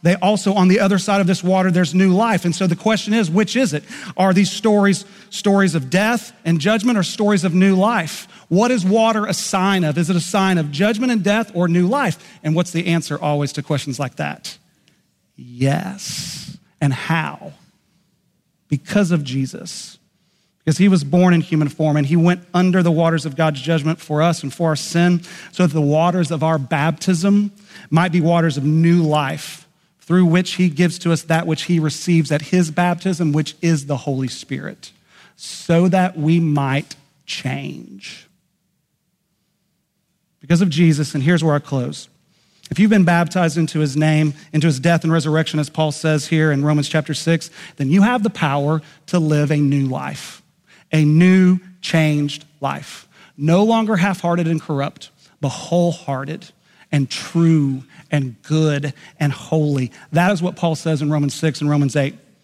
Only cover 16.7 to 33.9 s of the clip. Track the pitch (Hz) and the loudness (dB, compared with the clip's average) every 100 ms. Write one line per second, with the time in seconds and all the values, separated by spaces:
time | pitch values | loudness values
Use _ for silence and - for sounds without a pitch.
16.7 | _ 143 127 - 165 151 147 165 151 _ | _ -4 -2 -4 -4 -4 -10 -16 -20 _
17.7 | _ _ _ _ _ _ _ _ _ _ | _ _ _ _ _ _ _ _ _ _
18.7 | 143 - 208 190 170 139 131 131 - - | -6 -2 0 0 -2 -2 -6 -6 -8 -14
19.7 | - - - _ _ _ _ _ _ - | -14 -16 -20 _ _ _ _ _ _ -4
20.7 | 156 196 190 143 175 180 170 165 156 147 | 2 4 4 2 2 4 4 2 0 -2
21.7 | - 156 151 139 170 170 175 - 180 185 | -2 0 0 2 2 4 2 -2 0 2
22.7 | 185 175 160 165 165 156 135 160 143 127 | 2 2 2 2 0 -4 -2 -2 0 -2
23.7 | 165 147 156 - 151 165 165 139 - 170 | -2 0 -4 -4 0 0 0 -6 -4 -2
24.7 | 151 - 170 175 175 175 - - - 180 | -2 -2 0 2 2 -2 -20 -20 0 0
25.7 | 151 147 151 170 180 160 165 160 160 131 | 2 0 2 2 0 -2 -2 0 -2 -2
26.7 | 156 151 160 - 180 190 202 208 - - | -2 0 -2 -2 0 2 2 0 -6 -20
27.7 | - - 160 180 175 160 170 165 139 139 | -20 -2 0 2 2 2 2 2 0 0
28.7 | 156 165 175 160 151 139 151 - - _ | 2 4 4 4 0 -2 -6 -12 -18 _
29.7 | _ _ _ _ 180 180 170 180 - 185 | _ _ _ _ 2 4 4 0 0 0
30.7 | 143 175 170 170 165 - 165 170 156 - | 2 0 0 -2 -2 0 -2 0 -4 0
31.7 | 175 156 - - 170 147 147 147 180 165 | 0 0 -4 0 2 2 -2 0 0 0
32.7 | 151 175 175 190 165 170 147 147 - 170 | 0 0 0 -4 -2 0 0 -4 -4 0
33.7 | 160 139 | 0 -2